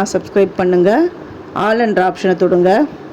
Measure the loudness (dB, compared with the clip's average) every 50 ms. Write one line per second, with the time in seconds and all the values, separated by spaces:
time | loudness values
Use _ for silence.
0 | 0 -2 -4 -6 -4 -2 0 0 0 0 0 -2 0 2 2 4 4 4 4 2
1 | 2 0 -2 -8 -16 -16 -18 -18 -14 -10 -6 -4 -2 0 0 0 0 0 2 0
2 | 0 0 -2 -2 -2 0 0 2 2 2 4 4 4 4 4 2 2 0 -4 -12
3 | -16 -16